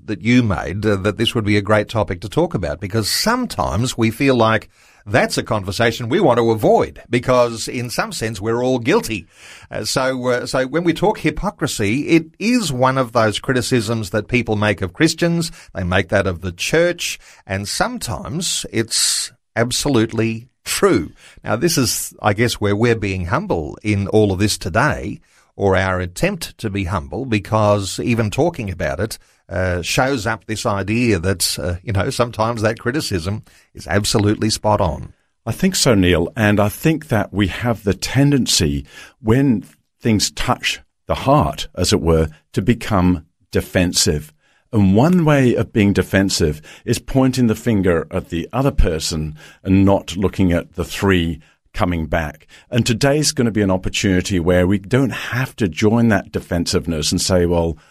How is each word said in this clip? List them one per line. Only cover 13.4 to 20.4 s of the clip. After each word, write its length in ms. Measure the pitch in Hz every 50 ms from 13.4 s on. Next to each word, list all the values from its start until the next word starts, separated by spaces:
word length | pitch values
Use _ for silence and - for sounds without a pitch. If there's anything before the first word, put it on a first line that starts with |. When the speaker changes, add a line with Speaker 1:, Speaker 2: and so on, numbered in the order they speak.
| - - 131 123 110 - 135 123 104 107 117 110 107 92
Speaker 1:
that 160 | - 107 101
people 280 | - - 123 - - 110
make 260 | 104 107 107 104 -
of 120 | 95 90 -
Christians. 580 | - 160 160 160 - 170 170 170 170 165 165 - - - - -
They 100 | 95 95
make 260 | 87 90 98 98 -
that 180 | 110 98 92
of 140 | 95 90 80
the 100 | 92 92
church, 680 | 87 - - - - 160 170 175 170 170 - - - - - - - - _
and 220 | - 196 190 101
sometimes 960 | - - - 180 226 254 226 - 120 95 69 92 95 113 170 185 - - - - -
it's 600 | - 107 113 113 - - - - - - - - - _ _ _ -
absolutely 920 | 110 120 123 120 - - 143 139 113 110 110 - 113 113 113 113 113